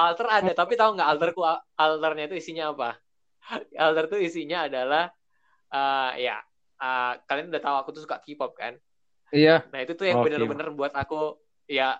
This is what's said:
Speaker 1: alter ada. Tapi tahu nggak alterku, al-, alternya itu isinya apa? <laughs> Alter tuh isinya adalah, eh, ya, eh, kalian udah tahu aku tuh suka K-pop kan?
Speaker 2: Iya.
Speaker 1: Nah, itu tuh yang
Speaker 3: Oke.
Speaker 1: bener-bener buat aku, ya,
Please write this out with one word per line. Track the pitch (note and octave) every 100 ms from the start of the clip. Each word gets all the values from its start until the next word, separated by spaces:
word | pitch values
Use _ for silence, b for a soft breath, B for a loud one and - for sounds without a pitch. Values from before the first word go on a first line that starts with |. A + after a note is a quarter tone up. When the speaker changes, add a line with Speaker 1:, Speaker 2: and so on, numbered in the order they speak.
| E3+
Speaker 1:
alter | E3+ A3+
ada. | G#3+ F#3
Tapi | F3 F3+
tahu | A#3+ A3
nggak | G3 D3+
alterku, | D3+ E3+ F3
al-, | E3 E3 - -
alternya | D#3 D#3 D#3 D#3 D3+
itu | F3+
isinya | - D#3+ D3+
apa? | C#3+ A#2+ A2+ _ _ _ _
<laughs> | - A#3 G#3+ -
Alter | D#3+ D#3+ D#3+
tuh | G3+
isinya | F3 E3+ D3 F3 D3
adalah, | C3 B2+ D3+ F3 _ _ _ _ _ -
eh, | C#3 C#3 C3+ C3 -
ya, | B2 G#2+ - _ _ -
eh, | C3 B2+ B2 B2 -
kalian | C#3 F3
udah | D#3
tahu | D3 C#3
aku | D3
tuh | D3+
suka | D3+ C3
K-pop | - D3 C3 -
kan? | A2+ B2 _ _ _ _ - D3
Speaker 2:
Iya. | D#3 D#3+ -
Speaker 1:
Nah, | C3+
itu | B2+
tuh | E3+ F#3+
yang | A#2+
Speaker 3:
Oke. | A#2
Speaker 1:
bener-bener | D3+ A2+ C#3+ D#3
buat | D3 C#3+ C#3
aku, | C#3 D#3 D#3 - _ _ -
ya, | C3+ C3